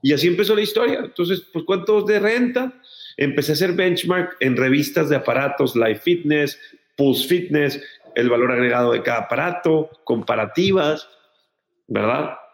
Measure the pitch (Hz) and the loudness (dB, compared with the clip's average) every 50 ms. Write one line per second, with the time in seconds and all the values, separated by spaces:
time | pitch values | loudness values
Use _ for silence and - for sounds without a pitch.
0 | - 135 151 143 151 175 175 175 208 208 220 208 214 208 - - 494 453 269 - | 2 2 2 2 2 2 2 2 2 2 2 2 0 0 0 0 0 0 0 -2
1 | - - - - 175 170 190 185 - _ - 165 151 - 196 190 180 - 214 208 | -6 -10 -4 -4 -2 -2 -2 -4 -6 _ -8 -8 -2 -2 -2 -2 0 2 2 2
2 | 196 202 214 208 202 214 226 247 247 247 247 247 254 254 - _ _ - - - | 2 2 2 2 2 0 2 2 0 0 0 -2 -4 -4 -8 _ _ -20 -20 -20
3 | - - - - 143 143 131 147 135 147 151 151 185 180 175 180 185 185 175 - | -20 -18 -4 -2 -2 0 0 -2 0 0 0 0 0 0 2 2 2 2 0 0
4 | - 165 185 180 170 175 - - - 131 127 117 131 131 135 147 143 - - 170 | 0 0 0 0 0 -4 -4 -2 0 0 2 2 2 2 2 2 0 0 0 -2
5 | 123 117 147 131 - - 120 131 139 139 - - 131 127 - 117 113 113 107 104 | 0 2 0 0 0 0 0 0 0 -2 0 0 -2 0 2 2 2 2 0 0
6 | - 175 175 170 165 147 151 151 147 143 - - - - - _ _ _ _ - | 0 0 0 0 2 0 2 2 0 -2 -4 -10 -20 -20 -20 _ _ _ _ 2
7 | 139 139 127 135 127 131 175 180 170 151 147 151 143 139 139 - - - - - | 2 2 4 2 0 0 0 0 0 0 0 0 0 0 -2 -6 -14 -18 -20 -20
8 | _ - - - 117 120 120 117 123 123 127 120 123 123 120 123 123 120 117 113 | _ -6 -2 0 2 2 2 2 2 0 2 0 0 2 2 2 2 2 0 0
9 | - 123 120 113 - - 117 127 156 180 175 - - 165 160 156 156 156 - _ | -2 -2 -4 -4 -4 -4 -4 -2 -2 -4 -6 -4 0 0 0 0 0 -4 -10 _
10 | _ - 120 113 98 - 113 110 107 104 - - 185 196 196 185 156 151 156 151 | _ -4 -4 -4 -2 -2 -2 -2 -2 -4 -2 -2 0 2 2 2 2 0 -2 -4
11 | - - _ _ _ _ _ _ _ _ _ _ _ _ _ _ _ - 110 104 | -8 -18 _ _ _ _ _ _ _ _ _ _ _ _ _ _ _ -6 -4 -2
12 | 104 110 123 147 143 135 - - - - | 0 0 0 -2 -4 -6 -10 -14 -20 -20